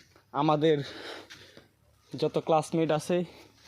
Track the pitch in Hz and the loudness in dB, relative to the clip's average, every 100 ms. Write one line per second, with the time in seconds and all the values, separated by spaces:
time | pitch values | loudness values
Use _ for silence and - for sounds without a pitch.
0 | - _ _ 127 156 151 160 151 135 - | -12 _ _ 0 2 4 4 2 -2 -12
1 | - - - - - - - _ _ _ | -14 -16 -18 -20 -20 -20 -20 _ _ _
2 | _ 131 151 160 151 160 147 165 160 156 | _ -4 -2 -2 2 2 2 0 0 0
3 | - 175 175 - - _ | 0 -2 -2 -10 -20 _